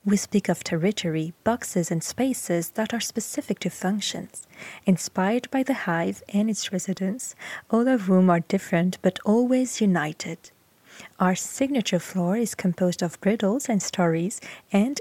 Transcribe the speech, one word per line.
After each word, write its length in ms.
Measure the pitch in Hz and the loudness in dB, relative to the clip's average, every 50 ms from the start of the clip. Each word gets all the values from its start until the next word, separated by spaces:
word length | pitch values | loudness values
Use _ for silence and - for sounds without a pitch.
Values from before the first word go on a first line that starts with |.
| _ | _
We 120 | 196 208 | 2 2
speak 320 | 196 - - - 202 - - | 2 0 0 0 0 2 0
of 160 | 175 - - | -2 -2 -2
territory, 680 | - 175 160 160 202 214 - - 170 156 160 156 165 - _ _ | -4 -2 0 0 0 0 0 -4 -2 -2 -2 -4 -4 -8 _ _
boxes 460 | 220 233 233 - - - 190 165 - | -2 -2 -2 -4 -4 -2 -2 0 0
and 120 | 175 165 | -2 -4
spaces 680 | - - - - 254 269 247 - - - 175 170 165 - | -4 -6 -4 -2 -2 0 -2 -4 -2 -2 -2 -2 -2 -4
that 240 | _ - 220 214 233 | _ -6 -4 -4 -4
are 60 | 226 | -6
specific 600 | - - - 226 - - - - - - 202 - | -6 -6 -6 -8 -8 -6 -8 -8 -4 -6 -6 -4
to 100 | - 185 | -4 -8
functions, 760 | - - - 185 208 208 - - - - 190 - - - - _ - - - - - - _ | -6 -4 -4 -2 -2 -2 -4 -6 -6 -8 -10 -12 -16 -20 -20 _ -20 -20 -18 -18 -18 -4 _
inspired 640 | - 180 - - - _ - 185 196 233 254 - - | 2 2 2 0 -6 _ 0 0 2 2 0 -2 -2
by 120 | - 269 | -2 -2
the 120 | 262 - 269 | 0 0 -2
hive 480 | - - 196 170 165 170 190 202 - - - | -2 -2 -2 0 0 0 -2 -4 -6 -12 -2
and 180 | - 202 214 226 | 0 0 2 2
its 220 | 208 - - - | 0 -4 -4 -4
residents, 640 | - 180 - - 180 - 190 185 214 262 - - - _ - - - - - _ | -4 -4 -2 -4 -4 -2 -2 -4 -4 -6 -8 -12 -12 _ -16 -14 -14 -14 -4 _
all 160 | - 226 240 | 2 2 4
of 160 | 262 262 233 | 4 2 2
whom 280 | 190 185 185 185 185 185 | 4 4 6 6 8 6
are 100 | 175 170 | 6 4
different 580 | 165 _ - 185 - - - 170 170 185 180 - | 2 _ -2 -2 0 0 2 2 2 2 0 2
but 180 | - 185 180 - - | 0 0 0 2 0
always 560 | 208 214 233 247 247 254 254 254 240 - - | 2 4 4 4 4 4 2 2 0 0 2
united. 680 | 220 202 175 170 147 156 - _ - 165 165 - - - _ _ _ _ _ _ _ - - - - - _ - | 2 4 4 2 0 -2 -6 _ -10 -10 -10 -10 -14 -20 _ _ _ _ _ _ _ -20 -20 -20 -20 -20 _ 2
Our 160 | 185 185 185 | 2 2 2
signature 640 | - - - - - 269 269 285 254 196 - 196 170 | 0 -4 -10 -2 -2 -2 0 2 0 0 0 -2 -2
floor 360 | - - - 190 175 175 196 | -2 -2 -4 -2 0 0 2
is 200 | 233 233 202 - | 0 0 -2 -4
composed 480 | - - 185 175 - 185 180 175 - - | -2 -2 -2 0 2 0 0 0 0 -4
of 160 | 165 - - | -4 -4 -2
griddles 480 | - 196 220 220 214 190 214 285 - - | 0 0 2 2 2 0 0 0 0 0
and 120 | 226 190 | 0 0
stories 600 | - - - - 180 170 160 165 170 202 - - - - - - _ _ | 0 -2 0 2 2 2 2 2 0 -2 -4 -8 -14 -16 -18 -20 _ _
and 280 | - 196 208 262 285 - | 2 2 2 2 -2 -6